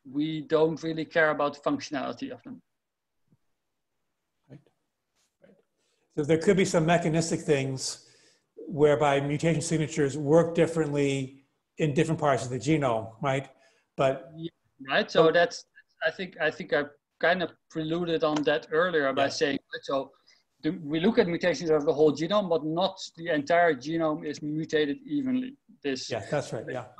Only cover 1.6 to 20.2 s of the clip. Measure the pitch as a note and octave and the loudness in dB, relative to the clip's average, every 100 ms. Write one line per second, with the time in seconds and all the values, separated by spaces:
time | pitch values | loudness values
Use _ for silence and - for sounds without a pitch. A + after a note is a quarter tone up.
1.6 | D#3 C#3+ - C#3+ B2+ B2 C3+ B2 C#3 - | -4 -4 -4 -6 -6 -8 -12 -12 -16 -18
2.6 | _ _ _ _ _ _ _ _ _ _ | _ _ _ _ _ _ _ _ _ _
3.6 | _ _ _ _ _ _ _ _ _ C3 | _ _ _ _ _ _ _ _ _ -20
4.6 | _ _ _ _ _ _ _ _ _ _ | _ _ _ _ _ _ _ _ _ _
5.6 | _ _ _ _ _ - C#3+ D#3+ F3 F#3 | _ _ _ _ _ -6 2 4 4 4
6.6 | G3 F3 D#3+ E3+ E3+ D#3+ E3 D#3+ - C#3+ | 4 2 4 2 2 0 0 -2 0 0
7.6 | C3+ C3 - - - _ _ _ _ - | 0 -6 -8 -10 -16 _ _ _ _ -18
8.6 | - D3+ D3+ C#3+ D3 C#3 C#3+ D3 E3 D#3+ | -10 2 4 4 4 2 0 0 2 0
9.6 | - D#3 D3+ - C#3 D3+ C#3 E3 E3 E3+ | 0 -2 0 0 0 0 4 4 4 2
10.6 | D#3+ E3 D3+ C#3+ C#3 C#3 C3 - _ _ | 2 2 -2 0 0 0 -6 -10 _ _
11.6 | _ - D#3 C3+ D#3 D#3+ D3 C3 B2 B2+ | _ -4 0 2 0 2 2 2 -2 -4
12.6 | A#2+ D#3+ C3+ A2+ G#2+ - C3+ C3+ C3+ _ | 0 2 2 0 -4 -6 -2 -2 -6 _
13.6 | _ _ _ - C3+ C3 - D#3 E3 - | _ _ _ 0 0 0 -8 -14 -14 -14
14.6 | _ _ C3+ D#3 G#3+ F#3 D#3+ E3 E3+ - | _ _ -2 -2 2 4 6 6 2 -2
15.6 | - _ _ _ D#3+ - F#3 F3 D#3 D#3 | -18 _ _ _ -6 -4 -10 -4 -4 -4
16.6 | D#3+ D#3 D3 - _ _ E3 F#3 D#3+ - | -2 -2 -2 -10 _ _ 0 2 -2 -8
17.6 | _ D#3+ D#3 E3+ F3 D#3+ D#3 D3+ D3 D#3 | _ -8 -4 -2 -2 0 0 0 0 -2
18.6 | - D#3 F3+ E3 C3+ C3+ C#3 - D3 C3+ | 0 0 2 2 0 2 0 0 -2 -2
19.6 | - D#3+ - C#3 C3 _ | -8 -12 -4 -4 -4 _